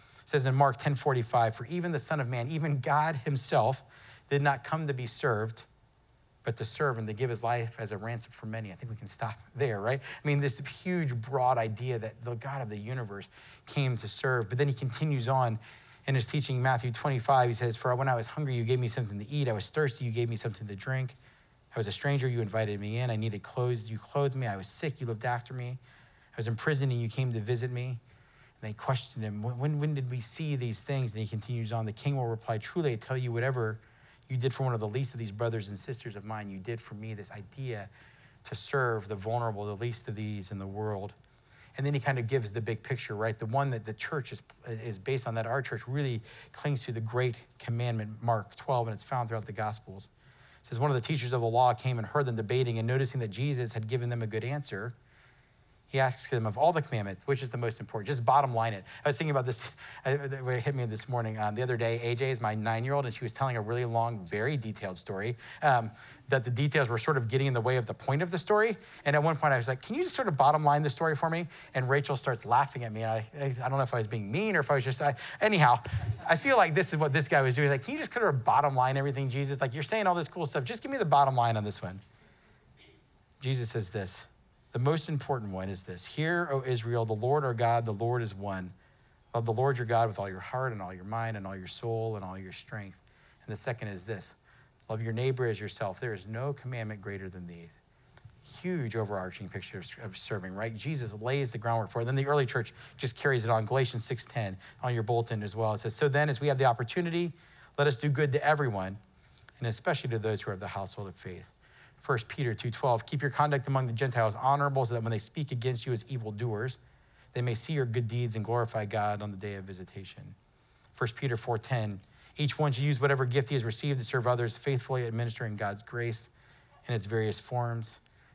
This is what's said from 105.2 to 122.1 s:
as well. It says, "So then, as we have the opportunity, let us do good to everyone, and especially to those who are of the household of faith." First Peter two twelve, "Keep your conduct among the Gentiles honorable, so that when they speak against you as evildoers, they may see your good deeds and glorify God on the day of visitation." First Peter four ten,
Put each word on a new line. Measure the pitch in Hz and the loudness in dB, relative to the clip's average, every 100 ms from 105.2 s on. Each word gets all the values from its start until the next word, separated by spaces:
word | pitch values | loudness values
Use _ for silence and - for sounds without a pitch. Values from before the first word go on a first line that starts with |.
| 113 110 | 2 -2
as | 101 107 | -2 0
well. | 110 | 0
It | 104 | 0
says, | 110 | -2
"So | - 147 | 2 4
then, | 143 151 | 4 4
as | 117 | 2
we | 147 | 2
have | 131 | 4
the | 131 | 4
opportunity, | 117 123 185 175 170 175 - - - - - | 4 0 0 0 0 0 -4 -18 -20 -6 2
let | 143 | 4
us | 123 | 4
do | 147 | 2
good | 135 147 | 4 4
to | 143 | 4
everyone, | 147 151 131 101 95 101 - - - - - - | 4 4 2 0 -4 -6 -14 -20 -20 -20 -20 -6
and | 117 | -4
especially | 107 185 147 127 | 0 0 0 0
to | 113 | 0
those | 110 101 | 0 0
who | - | -4
are | |
of | 92 | -6
the | 95 | -6
household | 98 95 - 98 | -6 -6 -8 -10
of | |
faith." | 87 95 87 - _ _ - - - | -10 -12 -12 -16 _ _ -20 -20 -8
First | - 120 - | 0 0 0
Peter | - 123 | -2 -2
two | 107 123 | -2 -4
twelve, | - 135 113 - | 0 2 2 0
"Keep | 143 | -2
your | 139 | 0
conduct | 131 147 139 135 | 2 2 2 2
among | 135 127 | 0 0
the | |
Gentiles | 113 135 123 110 | 0 0 4 2
honorable, | 107 131 143 143 135 | 2 2 4 2 2
so | 117 | 0
that | 120 | 0
when | 113 | 0
they | 110 | -2
speak | - 160 147 | -4 -4 -4
against | 123 127 120 131 | -2 -2 -2 -2
you | |
as | 117 - | -4 -4
evildoers, | 131 107 104 120 104 127 - - - _ - - | -6 -6 -4 -4 -2 -4 -6 -18 -20 _ -20 -10
they | 127 | -4
may | 123 | -2
see | 113 - | -2 0
your | 151 123 | 0 2
good | 117 110 | 0 0
deeds | 120 120 110 | 0 -2 -2
and | |
glorify | 104 120 113 113 | 0 0 0 -2
God | 101 107 104 104 | -2 0 0 -2
on | 104 | -4
the | 95 | -6
day | 104 | -8
of | 98 | -8
visitation." | 95 92 90 101 92 - - - _ _ _ _ - | -10 -12 -12 -14 -14 -16 -18 -20 _ _ _ _ -20
First | - 117 - | -4 -4 -2
Peter | 139 117 | -2 -2
four | - 110 | 0 -2
ten, | - 120 107 98 - | 0 0 0 -4 -12